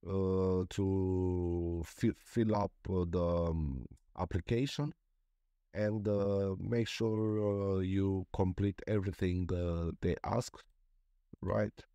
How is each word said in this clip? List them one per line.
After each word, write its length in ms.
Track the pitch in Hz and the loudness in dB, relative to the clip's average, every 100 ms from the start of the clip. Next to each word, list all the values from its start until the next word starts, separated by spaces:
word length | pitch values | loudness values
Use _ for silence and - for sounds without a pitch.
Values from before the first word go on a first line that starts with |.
| 90 | -2
uh, 600 | 95 95 95 92 92 90 | 0 2 2 4 2 0
to 1080 | - 98 95 92 92 92 90 87 87 85 85 87 | 0 2 2 2 2 2 0 0 0 -2 -2 -6
fi-, 260 | - 117 - | 0 0 0
fill 380 | - - 110 107 | -4 0 2 2
up, 180 | 101 _ - | -2 _ -4
uh, 160 | 92 87 | -2 0
the, 180 | 87 85 | 0 2
um, 600 | 87 85 82 76 67 58 - _ - | 2 0 0 -2 -4 -8 -16 _ -8
application, 720 | 90 92 - 117 135 - 147 - _ _ _ _ _ _ _ | -4 -4 0 0 0 -2 -6 -6 _ _ _ _ _ _ _
and, 320 | - 107 107 104 | -2 0 0 0
uh, 460 | 104 101 98 98 95 | 2 2 2 0 -2
make 300 | 98 117 113 | -2 0 0
sure, 880 | - 113 110 110 107 104 101 98 95 | 0 0 2 0 2 2 0 0 0
uh, 20 | |
you 480 | 92 98 98 95 90 | 2 2 2 2 -2
complete 480 | - 95 87 101 92 - | 0 0 2 0 0 -2
everything, 640 | 107 98 90 95 90 87 | 0 0 -2 0 0 0
uh, 380 | 90 87 85 85 - | -2 0 0 -2 -2
they 160 | 92 82 - | -2 -2 0
ask, 280 | 117 - - - _ _ _ _ _ _ - | -2 -2 -10 -20 _ _ _ _ _ _ -10
right? 460 | 90 104 107 - - | -2 0 0 -4 -20